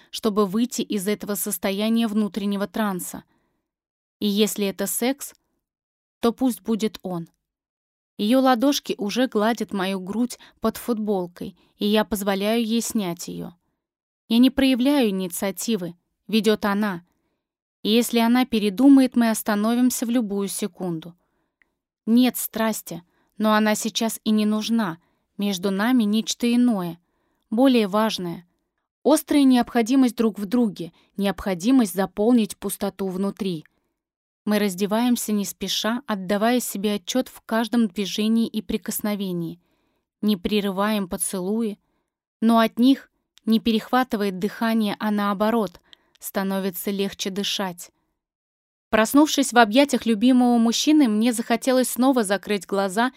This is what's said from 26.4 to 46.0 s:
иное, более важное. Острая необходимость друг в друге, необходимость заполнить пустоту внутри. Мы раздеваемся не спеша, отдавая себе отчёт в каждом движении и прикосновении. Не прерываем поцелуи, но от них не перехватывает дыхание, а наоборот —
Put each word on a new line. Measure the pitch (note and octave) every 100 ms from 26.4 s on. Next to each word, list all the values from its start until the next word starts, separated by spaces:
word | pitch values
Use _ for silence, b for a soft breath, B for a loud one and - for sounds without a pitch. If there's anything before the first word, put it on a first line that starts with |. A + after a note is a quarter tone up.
| A#3+
иное, | A#3+ B3 G3+ F3 E3+ _ _ _ _ _
более | A3 C4+ A#3+ G3+
важное. | G#3 A3 G#3 F3 E3+ - _ _ _ _ _
Острая | - D4+ - D4+
необходимость | C4+ B3 A#3+ A#3+ A3+ C4+ B3
друг | G#3+ A3+ F#3+
в | G3+
друге, | A#3+ A#3 D#3+ E3 - _ -
необходимость | G3 F#3 G3+ F3+ G3+ C4+ G#3
заполнить | F3+ F#3+ - G#3+ B3 G#3 -
пустоту | G3+ - G3 - F#3+
внутри. | F#3 G3 G3+ G3 D#3+ - _ _ _ _ _ _ _
Мы | - G#3+
раздеваемся | G#3 F3+ G3 G#3+ B3 A#3+ -
не | G#3
спеша, | F#3+ - F#3+ - A3 A#3+ -
отдавая | G3+ F#3 G3+ A3 B3
себе | - G3+ G#3
отчёт | G#3 - B3+ B3+
в | -
каждом | - A3+ A#3 A#3+ A3
движении | - F#3+ G3 G#3+ A3+ A3+
и | G#3+
прикосновении. | G3 A3 - - G#3+ G#3 G3 F3 E3 E3+ _ _ _ _ _ _
Не | G#3 G3
прерываем | - G#3 G3+ F#3 G#3 G#3+ F3+
поцелуи, | G3 - G3 F3+ A3 A3+ G3+ _ _ _ _ _ _
но | A3 A3+
от | A3+ -
них | B3+ C4+ - _ _ _ -
не | A3
перехватывает | A#3 G#3+ - B3+ B3+ G#3+ G3+ F#3
дыхание, | G3+ - A3+ A3+ G#3 -
а | G#3+
наоборот — | G#3 G3+ G3 G#3+ A#3 F#3+ - b b